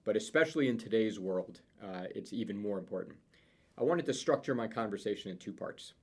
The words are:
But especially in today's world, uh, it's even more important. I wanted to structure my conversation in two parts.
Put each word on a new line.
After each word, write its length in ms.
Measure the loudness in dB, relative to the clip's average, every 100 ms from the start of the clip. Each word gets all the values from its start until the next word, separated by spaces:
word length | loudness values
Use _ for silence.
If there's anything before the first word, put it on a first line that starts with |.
But 100 | 0
especially 540 | 0 2 4 4 4 2
in 80 | 2
today's 420 | 2 4 4 2
world, 440 | -2 0 -2 -8 _ -16
uh, 200 | -10 -8 -8
it's 200 | -8 -6
even 240 | -4 -2 -2
more 180 | -2 -4
important. 400 | -4 -6 -6 -10 _ _ _ _ _ 0
I 40 |
wanted 220 | 2 2
to 80 | 2
structure 420 | 0 2 2 2
my 140 | 0 0
conversation 600 | -2 -2 -2 -2 -2 -4
in 80 | -8
two 160 | -8
parts. 400 | -8 -8 -8 -14 -18